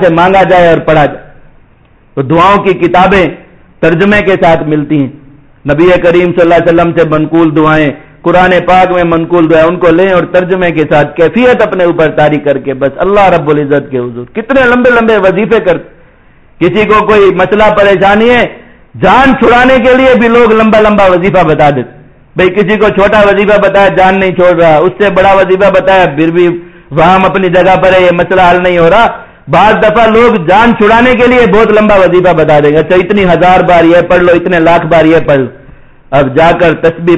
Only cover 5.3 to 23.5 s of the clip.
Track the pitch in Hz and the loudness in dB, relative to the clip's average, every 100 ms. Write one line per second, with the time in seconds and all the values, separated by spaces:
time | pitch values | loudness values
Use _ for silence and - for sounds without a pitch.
5.3 | - _ _ 139 147 180 180 175 175 180 | -20 _ _ -4 0 2 2 0 0 0
6.3 | 170 170 170 165 170 170 165 160 156 156 | 0 0 0 0 0 0 -2 -2 -2 -2
7.3 | 160 160 151 156 156 147 - - - 170 | 0 0 0 0 0 -2 -6 -16 -10 -2
8.3 | 175 185 180 170 185 180 175 170 165 165 | 0 0 0 0 0 0 0 -2 -2 -2
9.3 | 175 160 165 165 180 175 165 190 180 170 | -2 0 2 0 0 0 0 0 -2 -2
10.3 | 180 180 185 175 156 151 156 143 - 160 | -2 -2 -2 -4 -2 -2 -2 -2 -2 -2
11.3 | 220 247 247 - 190 175 165 156 156 151 | 0 0 0 -2 -2 -2 0 -2 0 -2
12.3 | 147 147 135 135 131 135 - 185 202 190 | -2 -4 -4 -6 -6 -6 -4 -2 0 2
13.3 | 170 147 147 143 143 123 127 123 120 123 | 0 -2 -2 -2 -4 -4 -8 -8 -10 -12
14.3 | 214 220 269 247 247 226 233 220 214 185 | -10 -4 0 0 0 0 0 0 0 0
15.3 | 175 185 220 185 160 - - - _ _ | -2 -2 -2 -2 -4 -6 -20 -20 _ _
16.3 | _ _ - 165 196 202 214 214 214 196 | _ _ -6 -4 -2 0 0 2 2 2
17.3 | 175 185 208 214 214 202 190 196 208 233 | 0 -2 0 0 0 0 2 0 2 0
18.3 | 240 180 - - - _ 113 170 226 269 | 0 -2 -8 -20 -20 _ -4 0 2 2
19.3 | 254 233 240 254 262 247 254 262 247 233 | 0 0 2 2 2 2 2 2 2 2
20.3 | 233 233 220 220 214 214 208 190 180 190 | 2 2 2 0 2 2 2 0 0 0
21.3 | 185 160 151 147 135 117 - - _ _ | 0 0 0 0 -2 -6 -14 -20 _ _
22.3 | 160 180 180 180 214 208 196 202 214 202 | -2 -2 0 -2 0 -2 0 0 2 0
23.3 | 196 208 | 0 0